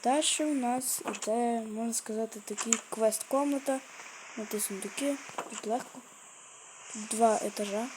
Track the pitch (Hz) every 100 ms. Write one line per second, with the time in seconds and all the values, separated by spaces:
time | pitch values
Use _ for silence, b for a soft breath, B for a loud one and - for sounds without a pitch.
0 | 240 277 311 - 302 285 240 254 254 -
1 | - 208 - 226 240 233 220 214 233 220
2 | - 220 220 220 - 208 226 226 - -
3 | 220 208 - 269 285 277 269 247 - -
4 | - - - - 214 214 - 196 196 -
5 | 277 277 - - - 208 214 240 - -
6 | - - - - - - - - - 220
7 | 214 220 226 208 208 - 208 202 247